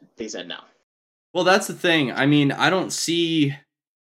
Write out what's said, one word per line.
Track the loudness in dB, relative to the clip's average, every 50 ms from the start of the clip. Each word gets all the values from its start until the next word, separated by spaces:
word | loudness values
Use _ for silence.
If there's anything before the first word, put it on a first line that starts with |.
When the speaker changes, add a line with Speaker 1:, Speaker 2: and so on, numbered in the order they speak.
| _ _ _ -16
Speaker 1:
they | -14 -12
said | -12 -14 -14 -14
no. | -16 -16 -18 _ _ _ _ _ _ _ _ _ _ _ _ _ -4
Speaker 2:
Well, | -2 2
that's | 4 2 2 2 -2
the | -6
thing. | -2 0 2 2 2 2 0
I | 0 0 2 4
mean, | 4 4 4 2
I | 0 0 0 2
don't | 2 0 -2 -4 -6
see, | -6 -4 -2 -2 -2 -2 0 0 0 0 0 -2 -6 _ _ _ _ _ _ _ _ _